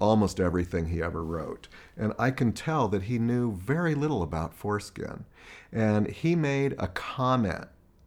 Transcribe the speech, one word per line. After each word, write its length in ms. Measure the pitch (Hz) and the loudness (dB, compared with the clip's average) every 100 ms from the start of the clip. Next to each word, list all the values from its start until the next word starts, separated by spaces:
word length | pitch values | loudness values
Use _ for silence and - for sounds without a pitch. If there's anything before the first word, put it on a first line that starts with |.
almost 380 | 104 107 98 - | 4 6 4 2
everything 460 | 90 87 90 90 82 | 2 2 0 -2 -2
he 160 | 85 | -2
ever 220 | 82 82 | -2 -4
wrote, 460 | 80 82 78 - - - - - | -4 -6 -6 -10 -14 -20 -16 -6
and 160 | 107 - | -4 0
I 100 | 120 | 0
can 220 | 131 120 | 2 0
tell 380 | 98 - 156 113 | 0 0 0 2
that 140 | 101 | 0
he 140 | 95 120 | 0 0
knew 360 | 117 123 120 | 2 2 0
very 420 | 95 95 156 170 147 | -2 -2 0 2 0
little 260 | 151 127 | 0 0
about 320 | 82 80 80 | 0 -2 -4
foreskin. 680 | - 101 104 - - - - - - - - - | -4 -2 -2 -4 -10 -10 -10 -14 -20 -20 -20 -8
And 360 | - 110 107 107 | 0 4 4 2
he 280 | - 165 170 | 0 0 2
made 400 | 147 139 139 127 | 2 2 0 0
a 120 | - | -4
comment 800 | - - - 127 127 104 80 - - _ _ | -6 -8 -2 2 2 2 -2 -8 -18 _ _